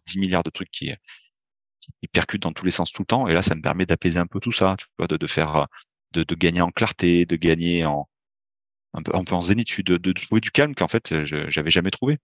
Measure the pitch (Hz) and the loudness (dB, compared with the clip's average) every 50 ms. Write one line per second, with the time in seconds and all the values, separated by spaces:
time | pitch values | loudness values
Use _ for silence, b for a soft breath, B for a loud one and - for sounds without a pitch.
0 | _ - - 95 98 92 92 87 82 82 - - 92 - - - - 71 - - | _ -6 -4 -2 0 0 0 0 0 -2 -6 -10 -12 -12 -12 -10 -10 -10 -10 -12
1 | b b b b b b _ _ _ _ _ _ _ _ _ _ - - - _ | b b b b b b _ _ _ _ _ _ _ _ _ _ -20 -20 -18 _
2 | - - - 87 80 - - 101 - 82 78 - 87 90 - - 85 - - - | -10 -2 0 0 0 0 -2 -4 -4 -6 -6 -2 0 0 0 0 0 -2 -4 -6
3 | 95 - 117 127 131 95 82 85 95 - - 78 78 76 73 90 92 85 85 - | -2 0 0 0 2 4 2 4 2 2 0 0 -2 -2 0 0 0 0 0 0
4 | - 90 82 90 87 87 - 98 - 120 117 - 95 95 95 95 - _ _ - | 0 0 0 0 -2 -2 -4 -6 -4 -2 0 2 4 4 2 0 -4 _ _ -4
5 | 85 85 80 78 82 80 - - 80 76 78 76 71 b b b b _ _ _ | -2 -2 -2 -2 -2 -2 0 0 0 2 2 0 0 b b b b _ _ _
6 | _ _ - 82 78 - 85 82 87 85 85 90 87 85 - - 113 - - - | _ _ -4 -4 -2 -2 0 2 2 2 4 2 2 0 0 0 -2 -2 0 2
7 | 92 87 87 87 85 82 87 80 82 82 80 82 85 87 87 85 82 78 73 71 | 4 4 6 4 4 2 0 0 2 2 2 2 2 0 0 0 0 0 -2 -4
8 | 71 - _ _ _ _ _ _ _ _ _ _ _ _ _ _ _ _ - 80 | -6 -10 _ _ _ _ _ _ _ _ _ _ _ _ _ _ _ _ -12 -8
9 | - - - 92 90 - 92 87 85 90 101 117 117 - - - 95 - 90 87 | -4 -2 -2 -2 -2 -2 -2 0 2 2 2 2 0 -2 -4 -4 0 0 0 0
10 | 87 92 92 - - - 107 113 110 - - - 143 151 139 - 87 - - 113 | 0 -2 -4 -4 -2 -2 0 0 0 2 2 2 2 2 2 -2 -2 0 0 -2
11 | - - 82 78 76 73 76 76 76 78 76 78 76 80 - 90 85 95 - - | -2 -2 -2 -2 -2 -2 -4 -4 -4 -2 -2 -2 0 2 2 2 2 0 -2 -2
12 | - 135 156 - | -2 -2 -2 -2